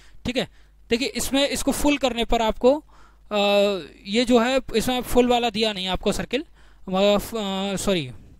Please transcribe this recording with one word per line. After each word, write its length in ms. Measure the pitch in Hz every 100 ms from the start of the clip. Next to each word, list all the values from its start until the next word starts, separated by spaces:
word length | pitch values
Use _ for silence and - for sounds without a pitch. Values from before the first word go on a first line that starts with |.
| - -
ठीक 120 | - 247
है, 120 | 185 - - - -
देखिए 180 | 226 262
इसमें 400 | 233 - 269 277
इसको 240 | 262 -
फुल 240 | - 294 285
करने 280 | 262 233
पर 180 | 226 240
आपको, 320 | 220 208 247 294 - - - - -
अ, 60 | 208 202 202 202 196 147 - -
ये 180 | 220
जो 140 | 240 247
है 220 | 233 269 - 226
इसमें 240 | 233 254
फुल 280 | - 247 247
वाला 220 | 240 233
दिया 220 | 208 220
नहीं 140 | 196 185
आपको 240 | 180 214
सर्किल, 280 | 196 175 254
अ, 760 | 339 - - - - 185 202 202
फ-, 180 | - 226
अ, 400 | 196 190 196 185
सॉरी 340 | - 185 131 120 - -